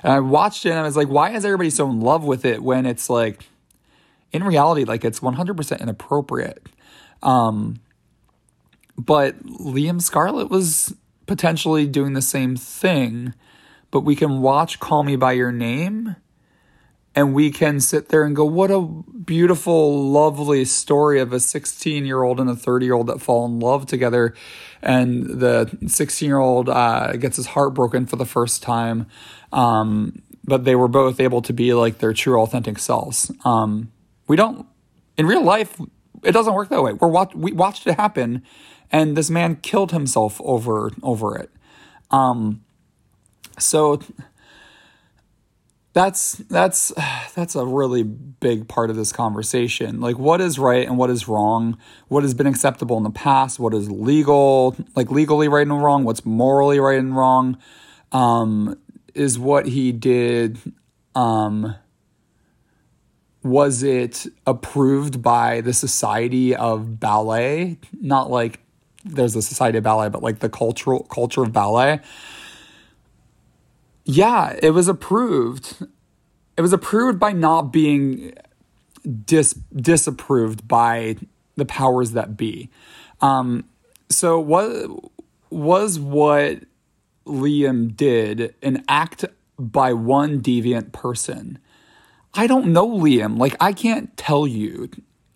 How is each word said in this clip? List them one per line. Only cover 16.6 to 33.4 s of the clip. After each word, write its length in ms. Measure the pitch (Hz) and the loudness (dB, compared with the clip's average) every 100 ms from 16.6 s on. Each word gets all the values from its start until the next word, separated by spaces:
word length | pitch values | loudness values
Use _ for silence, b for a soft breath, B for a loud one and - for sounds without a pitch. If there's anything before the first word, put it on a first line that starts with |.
| _ _ _ _ _ | _ _ _ _ _
and 200 | 143 143 | 0 2
we 160 | 139 151 | 2 2
can 280 | - 151 147 | 2 0 0
sit 300 | - 151 - | 0 -2 2
there 160 | 156 | 2
and 100 | 147 | 2
go, 80 | 147 | 2
"What 280 | 151 165 190 | 2 2 2
a 100 | 196 | 2
beautiful, 1300 | 165 160 - 240 175 165 175 165 175 165 147 143 139 | -2 -8 -14 -14 -4 2 4 2 2 2 4 2 2
lovely 540 | 143 156 147 147 139 | 4 4 2 0 2
story 560 | 127 - - 147 151 139 | 0 -2 0 2 4 2
of 100 | 123 | 0
a 100 | 123 | -2
sixteen-year-old 1000 | - 151 - - 160 147 139 131 127 127 | -2 -4 -8 -8 -4 -4 -4 -2 0 0
and 80 | 127 | -2
a 80 | 120 | -2
thirty-year-old 500 | - 127 127 120 117 | 0 0 2 0 0
that 120 | - | -4
fall 240 | - 120 | 0 0
in 160 | 120 117 | 0 -2
love 240 | 120 139 | 0 0
together." 480 | 135 127 123 120 117 - B B B B | -2 -2 0 2 0 -4 B B B B
And 460 | - 127 123 123 123 | 0 2 2 -2 -4
the 500 | 127 123 117 113 - - | 0 2 2 0 -4 -4
sixteen-year-old, 840 | - 147 - 151 139 131 123 123 | -2 -2 -2 0 2 2 2 0
uh, 420 | 123 120 120 - 117 | 0 2 0 -2 -4
gets 200 | 131 127 | -4 -6
his 120 | 123 | -4
heart 260 | - 139 | 0 0
broken 320 | 131 120 127 127 | 0 0 0 -2
for 100 | 131 | -4
the 80 | |
first 380 | 120 123 120 - | -4 -2 -2 -4
time. 460 | - 117 117 113 110 B B B B | -2 -2 -2 -4 -6 B B B B
Um, 680 | 135 120 110 110 107 107 - _ - | 0 2 2 0 -2 -4 -8 _ -12
but 220 | - 131 | -2 0
they 100 | 127 | 4
were 140 | 127 123 | 4 4
both 320 | 139 131 123 | 4 2 2
able 220 | 131 120 | 0 0
to 100 | 117 | -2
be, 220 | 117 120 | 0 2
like, 240 | 120 117 107 | 2 0 0
their 160 | 113 | -2
true, 260 | 110 131 120 | 0 2 2
authentic 380 | 110 123 113 104 | 2 -2 -6 -8
selves. 520 | - 113 - 120 - - | -4 -4 -4 -6 -6 -4